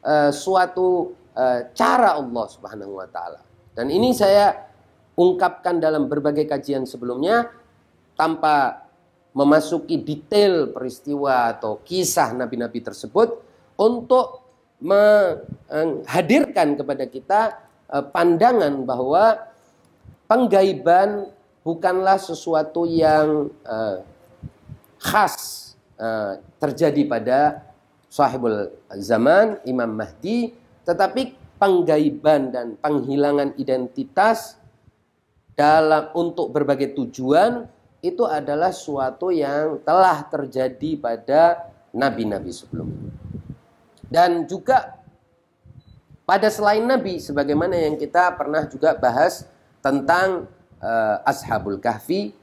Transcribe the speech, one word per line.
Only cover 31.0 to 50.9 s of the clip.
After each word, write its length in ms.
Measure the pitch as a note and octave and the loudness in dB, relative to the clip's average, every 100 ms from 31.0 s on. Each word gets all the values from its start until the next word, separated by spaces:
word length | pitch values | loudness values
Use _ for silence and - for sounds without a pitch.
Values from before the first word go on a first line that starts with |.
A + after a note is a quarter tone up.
| F#3+ A#3+ C4 - - _ | 0 0 -6 -10 -20 _
penggaiban 880 | G3 F#3 E3 D3+ D3+ - D3+ D3+ C3 | 2 4 2 2 2 0 2 2 2
dan 240 | B2 A#2 A2 | -6 -10 -6
penghilangan 760 | D3+ D3 B2 C#3 C#3+ C#3+ C#3 | -4 -2 -2 0 2 2 -2
identitas 1040 | C#3 C3 C3 B2+ - C3+ - G#3 A3 - - _ _ _ _ _ _ _ _ _ | -4 -4 -2 -4 -8 -6 2 2 2 -4 -20 _ _ _ _ _ _ _ _ _
dalam, 540 | - D3 D#3 D#3 D#3 D3+ E3+ | 2 4 6 4 2 0 -4
untuk 340 | E3+ E3 C3+ | -4 -4 -4
berbagai 460 | D3 C#3+ C3+ C3+ - | -2 0 0 -2 -4
tujuan, 720 | B2 - C3 D3+ G#3+ A#3+ A#3 _ _ _ | -8 -6 2 4 4 0 -10 _ _ _
itu 240 | F3 F3+ | -8 -2
adalah 480 | A#3+ D3+ C#3+ D3 F3+ | -2 -2 -4 -2 -2
suatu 640 | F#3 - C#3 C3 C3 F#3 | -4 -8 -4 -4 -4 -2
yang 480 | E3+ C#3 C#3+ D#3 D3+ | -2 -2 -2 -4 -4
telah 400 | - F3 F#3 D3+ D3 | 0 4 4 2 -4
terjadi 640 | D3 C3+ B2+ C3 B2+ D3+ D3 | -8 -6 -4 -4 -4 -6 -6
pada 640 | A#2 A#2 - C#3+ E3+ E3+ - _ _ | -6 -6 0 4 4 2 -6 _ _
nabi-nabi 640 | A2+ C3+ A2 G#2+ G2 F2+ | -2 -2 -2 -4 -4 -8
sebelumnya. 560 | E2+ - E2 D2+ - - - - - - - _ _ _ _ - | -14 -12 -10 -10 -12 -14 -16 -16 -16 -16 -20 _ _ _ _ -4
Dan 400 | D#3 F3 E3+ D#3+ | 2 2 2 -4
juga 480 | F#3+ - C4 - - _ _ _ _ _ _ _ - _ - _ - | -6 0 0 0 -18 _ _ _ _ _ _ _ -20 _ -20 _ -14
pada 240 | - F#3+ G#3+ | 0 2 2
selain 400 | G#3+ G#3 G#3+ A#3 | 2 2 2 2
nabi, 320 | C4 G3 F3 | 0 0 -8
sebagaimana 560 | - C#3+ C#3+ D3 F3 | -4 -2 0 0 0
yang 240 | F3 D#3 D3+ | 0 -2 -2
kita 400 | D3 F3 F3+ F3 | -2 2 2 0
pernah 320 | C#3+ D#3 D3+ | -4 -4 -4
juga 240 | C3+ D3+ | 0 0
bahas 560 | - B2+ A#2+ E3 - - _ _ _ | 2 0 2 0 0 -18 _ _ _
tentang, 640 | C#3 C#3 C#3 F3 F#3+ F3+ - _ _ _ | -2 -2 0 2 2 -2 -8 _ _ _
eh, 480 | G2+ | -4